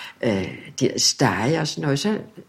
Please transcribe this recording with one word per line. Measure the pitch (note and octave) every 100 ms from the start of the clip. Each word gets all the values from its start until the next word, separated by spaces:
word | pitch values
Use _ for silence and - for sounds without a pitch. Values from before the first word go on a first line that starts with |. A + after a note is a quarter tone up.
| - -
øh, | A#2+ G2 E2 B1+ - -
de | C3
der | -
stege | - - B2 F#2 A#2 E3
og | D3+
sådan | -
noget. | D#3 C#3
Så, | G#3 G#3+ - -